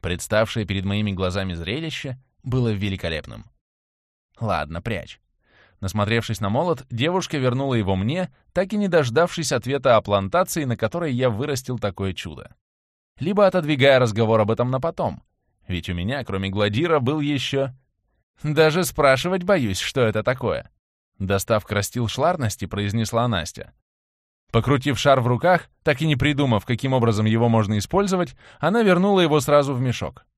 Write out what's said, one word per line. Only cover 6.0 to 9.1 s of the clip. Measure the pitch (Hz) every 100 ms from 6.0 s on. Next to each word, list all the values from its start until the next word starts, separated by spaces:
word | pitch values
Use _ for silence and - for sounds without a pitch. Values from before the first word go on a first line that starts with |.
| 104 117 107 110
на | 98
молот, | 113 175 160 -
девушка | 117 143 185 170 156
вернула | 127 123 139
его | 120 98
мне, | 95 101 170 180 _ _
так | - 190
и | 214
не | 202
дождавшись | 170 131